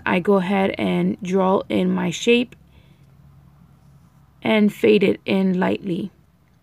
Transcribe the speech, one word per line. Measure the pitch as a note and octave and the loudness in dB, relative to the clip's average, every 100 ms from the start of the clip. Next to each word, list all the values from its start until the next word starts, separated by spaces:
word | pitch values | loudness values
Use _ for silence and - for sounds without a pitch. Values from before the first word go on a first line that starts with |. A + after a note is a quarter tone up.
I | - F#3 | -2 -2
go | F3 | 0
ahead | G3 F3+ G3+ F#3+ - | 0 0 -2 -2 -2
and | G3 F3+ F3+ G#3+ | -4 -2 -2 -4
draw | F3+ F#3+ F#3 F#3+ - | -4 0 0 0 -2
in | G#3 F#3 | -2 -2
my | F#3 F3+ | -2 -4
shape | D#3+ - A#3+ B3 - _ _ _ _ _ _ - - - _ - _ _ - _ _ _ _ | -4 2 2 0 -10 _ _ _ _ _ _ -20 -20 -20 _ -20 _ _ -20 _ _ _ _
and | A#3 A3 G#3 | 0 2 2
fade | - A3+ G#3+ | 2 4 4
it | F#3+ - | 4 0
in | - G3 F#3+ F3+ | -2 0 0 0
lightly. | F#3+ G#3+ G3 F3 G3+ - _ _ _ _ | -2 -4 -4 -6 -8 -12 _ _ _ _